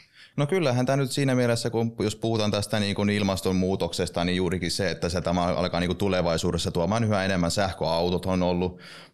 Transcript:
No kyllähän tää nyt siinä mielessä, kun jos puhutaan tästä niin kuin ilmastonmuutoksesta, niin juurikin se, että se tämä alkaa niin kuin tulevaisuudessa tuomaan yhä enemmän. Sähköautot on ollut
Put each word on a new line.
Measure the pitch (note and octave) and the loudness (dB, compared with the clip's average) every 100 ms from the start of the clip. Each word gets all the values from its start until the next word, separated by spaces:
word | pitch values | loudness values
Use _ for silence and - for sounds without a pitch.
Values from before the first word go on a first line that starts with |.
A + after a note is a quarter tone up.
| - - - - | -16 -20 -10 -4
No | C#3+ | 0
kyllähän | F#3+ D3 B2 B2+ | 2 2 2 2
tää | C#3 | 0
nyt | C3 | 0
siinä | - C#3 | 0 2
mielessä, | B2+ B2 A#2 A#2+ | 2 2 2 0
kun | A2+ A#2 A2+ | 0 0 0
jos | G#2 - | -2 0
puhutaan | A2+ A2+ G#2 | 0 0 2
tästä | G#2 G2+ A2 | 0 0 0
niin | G2+ | 0
kuin | G2 G#2 | 0 2
ilmastonmuutoksesta, | G#2 G2+ F#2+ F#2+ F#2 F#2 F#2+ E2+ - E2+ - | 2 2 0 0 2 2 0 -2 -2 -2 0
niin | F2 F2+ | 0 0
juurikin | F2+ F2+ E2+ | 0 -2 -2
se, | - F#2+ | -2 -2
että | D#2+ F2+ | -2 -2
se | F2+ | -2
tämä | E2+ F2+ | 0 0
alkaa | F2 E2 F2 E2+ | 0 0 -2 0
niin | F2+ | -2
kuin | F2 | 0
tulevaisuudessa | G2+ F#2 E2+ E2 F2+ E2+ F#2+ | 0 2 2 0 0 -2 -2
tuomaan | F2 E2+ A2 | -2 0 0
yhä | G#2+ G#2 | 2 0
enemmän. | F#2+ F#2+ E2+ | 0 0 0
Sähköautot | G#2 F#2+ - D2+ E2 F2 F2+ F#2 | 0 -2 -2 -2 0 0 0 0
on | F#2 | 0
ollut | F2+ F2+ F#2 F2+ - - - | 2 0 -2 -4 -16 -20 -10